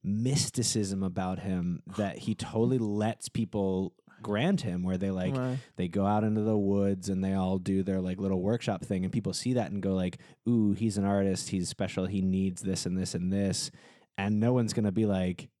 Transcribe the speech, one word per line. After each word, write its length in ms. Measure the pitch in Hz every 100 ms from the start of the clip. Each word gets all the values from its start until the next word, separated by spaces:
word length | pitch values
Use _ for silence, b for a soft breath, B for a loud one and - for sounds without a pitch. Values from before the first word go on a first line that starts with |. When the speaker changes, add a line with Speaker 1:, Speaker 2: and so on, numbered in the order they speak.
Speaker 1:
mysticism 1000 | 92 104 123 143 - - 117 113 98 98
about 360 | 95 90 92 90
him 440 | 98 92 87 82 - 92
that 220 | 101 71
he 160 | - 107
totally 420 | - 113 120 131
lets 500 | 110 104 107 - -
people 680 | - 107 104 95 92 95 _ _ -
grant 400 | 104 104 156 202
him, 220 | 107 90
where 140 | 92 92
they, 140 | 98
like, 240 | 92 92 135
Speaker 2:
Right. 220 | 127 131 B -
Speaker 1:
they 140 | 92
go 160 | 98 98
out 180 | 107
into 160 | 110 107
the 160 | 107 110
woods 520 | 98 101 98 95 95
and 120 | 95
they 120 | 95
all 240 | 95 92 95
do 260 | 90 95
their, 160 | 95 95
like, 180 | 92 92
little 240 | 98 95
workshop 440 | 95 117 - 98 -
thing, 180 | 95
and 80 | 92
people 220 | 113 98
see 180 | 95 123
that 180 | 123 98
and 100 | 101
go, 120 | 98
like, 260 | 95 90 - B B -
"Ooh, 240 | 117 107
he's 260 | 101 113 101
an 60 |
artist, 460 | 101 101 98 92 -
he's 180 | 95 87
special, 380 | - 95 - 92
he 160 | 98
needs 400 | 92 95 95 90
this 240 | 92 90 87
and 120 | 92
this 160 | 92 90
and 180 | 90
this," 380 | 98 98 92 - B B B B -
and 220 | 98 107
no 140 | 113
one's 180 | 127 113
gonna 220 | - 104
be 120 | 95 110
like 440 | 95 90 87 - _